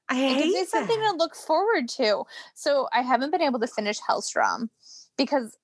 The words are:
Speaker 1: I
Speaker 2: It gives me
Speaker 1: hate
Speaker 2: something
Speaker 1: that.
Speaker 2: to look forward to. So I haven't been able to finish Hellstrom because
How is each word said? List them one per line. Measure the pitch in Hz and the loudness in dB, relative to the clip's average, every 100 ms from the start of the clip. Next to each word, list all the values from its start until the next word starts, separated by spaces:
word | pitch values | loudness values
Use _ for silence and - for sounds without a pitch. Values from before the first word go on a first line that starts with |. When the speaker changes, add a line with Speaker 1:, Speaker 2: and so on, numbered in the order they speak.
| - | -4
Speaker 1:
I | 254 | 0
Speaker 2:
It | 269 254 | 2 2
gives | 311 | 2
me | 381 | 0
Speaker 1:
hate | 359 | 0
Speaker 2:
something | 453 415 453 | -2 0 0
Speaker 1:
that. | 427 | 0
Speaker 2:
to | 330 | 0
look | 330 - | -2 -4
forward | - 320 415 392 240 | -2 0 2 0 -2
to. | - 220 196 - - - - | 0 0 0 -2 -12 -18 -6
So | 302 285 254 | 0 0 2
I | 240 | 0
haven't | 247 240 285 | 2 2 2
been | 349 | 2
able | 294 240 | 2 2
to | 233 | -2
finish | - 208 214 | -2 -4 -2
Hellstrom | - 202 - - 95 - 226 - - - - - | -2 -2 -2 0 0 0 -6 -10 -20 -20 -10 -2
because | 269 285 220 - | 0 0 -2 -10